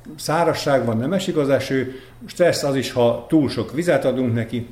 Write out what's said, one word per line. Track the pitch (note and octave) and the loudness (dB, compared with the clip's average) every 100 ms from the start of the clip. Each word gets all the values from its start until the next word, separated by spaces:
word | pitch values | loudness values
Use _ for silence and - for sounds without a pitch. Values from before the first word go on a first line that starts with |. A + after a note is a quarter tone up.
| - D3+ | -18 -10
szárazság | - D#3+ E3+ B2+ D3 C3+ A#2 | -2 2 2 0 2 2 2
van, | A2 | -2
nem | C3+ | 0
esik | F#3+ F#3 D#3 | -2 -2 0
az | C#3 | 2
eső, | B2+ - C3 B2 - - - A#2+ | 0 0 -2 -2 -8 -18 -20 -14
stressz | - E3+ C3+ | 2 2 2
az | C#3+ C3+ | 0 0
is, | A#2+ | -2
ha | B2 A#2 A#2 - | 2 2 2 2
túl | D#3+ A#2+ | 2 2
sok | A#2 - | -2 -4
vizet | C#3 F3 C3+ C3+ | -2 0 2 2
adunk | B2 B2+ | 0 0
neki, | A#2 A2 A#2+ A2+ | 0 -2 -6 -8